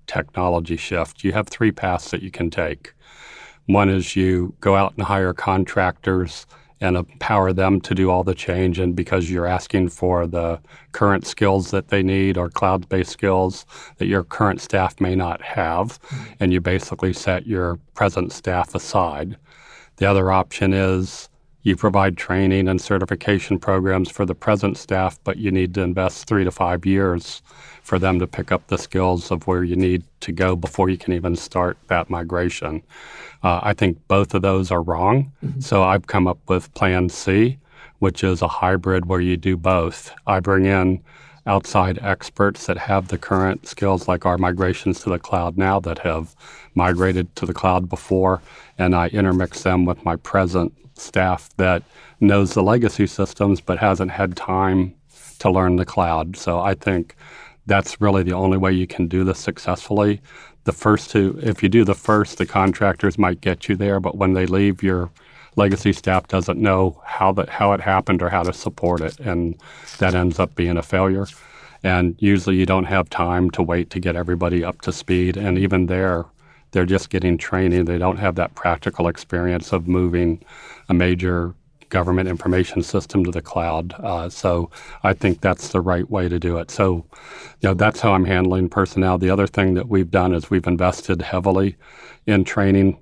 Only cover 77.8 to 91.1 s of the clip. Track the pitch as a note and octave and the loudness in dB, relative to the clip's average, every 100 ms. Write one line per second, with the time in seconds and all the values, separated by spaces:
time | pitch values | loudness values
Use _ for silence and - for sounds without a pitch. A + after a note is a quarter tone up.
77.8 | E2+ F2 F2+ F#2+ G2+ F2 E2+ - F2 E2 | 0 0 0 0 0 0 -4 -2 -2 -2
78.8 | G2 - E2+ - - F2 F2+ F2 - F#2 | -4 -2 -2 -4 -6 -4 -2 -2 -2 -2
79.8 | E2+ F#2 F2 F2 E2+ E2 - - - - | 0 0 2 0 0 -2 -8 -20 -20 -14
80.8 | - F2 F2+ F2+ F2+ F2 E2+ - _ _ | -2 2 2 0 -2 -2 -4 -8 _ _
81.8 | - F#2 F2+ F#2 F#2 E2+ F2+ F#2 F2+ - | -4 -2 0 0 0 -2 0 0 0 -2
82.8 | - G2 - G2+ F2 F2 - F2 E2+ D#2+ | -2 -4 -2 0 0 -2 -6 -4 -2 -4
83.8 | F2 - - F2 F2 - F#2+ E2+ E2+ - | -6 -8 -6 -6 -6 -4 0 0 -2 -10
84.8 | - - G2 G2 G2+ E2+ F#2+ F2+ - F#2 | -20 -4 -2 2 0 2 0 0 -2 -2
85.8 | F2+ F2 - G#2 F2+ F2 F2 E2+ E2 - | 0 0 -2 -2 -2 -2 -2 -4 -4 0
86.8 | F#2+ E2+ - - - - - - G2 F#2 | 2 0 -4 -18 -20 -20 -20 -2 0 4
87.8 | F#2 - A2 F#2+ F#2 F#2 F#2 F#2 F2+ G2+ | 2 2 2 4 4 2 2 2 0 0
88.8 | F#2+ F#2+ F#2 F2+ F#2 G2 F#2+ - F#2+ F2+ | 0 2 2 2 2 2 2 2 2 0
89.8 | A#2 G2 E2+ F#2+ F#2 F2 - F#2 E2+ F2 | 0 0 2 2 2 0 0 -2 0 0
90.8 | F2+ - - | 0 0 -4